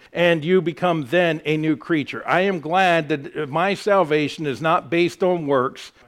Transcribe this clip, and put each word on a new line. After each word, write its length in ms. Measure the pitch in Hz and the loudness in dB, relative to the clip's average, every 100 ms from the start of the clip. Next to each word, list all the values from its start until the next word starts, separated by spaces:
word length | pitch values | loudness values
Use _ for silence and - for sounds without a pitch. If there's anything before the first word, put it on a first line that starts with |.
| - | -10
and 320 | - 175 170 | 0 2 2
you 160 | 151 185 | 2 2
become 460 | 170 160 180 165 131 | 2 -2 0 0 0
then 300 | 175 175 156 | 2 2 0
a 120 | 151 156 | -2 -2
new 200 | 156 151 | 0 -2
creature. 480 | - 165 131 120 - | 0 -2 -2 -8 -2
I 140 | 156 | 0
am 180 | 190 185 | 2 -2
glad 500 | 147 180 190 165 147 | -2 2 4 2 0
that 380 | 156 135 - 151 | -4 -6 -8 -4
my 240 | 156 190 | -2 -2
salvation 720 | 196 - 202 160 151 147 - 151 | -2 2 2 4 2 0 -4 -6
is 120 | 120 | -4
not 300 | 160 175 180 | 0 0 0
based 320 | 170 175 - | 0 0 0
on 240 | 185 180 147 | 0 0 0
works, 460 | 139 127 - - _ | 0 0 -4 -20 _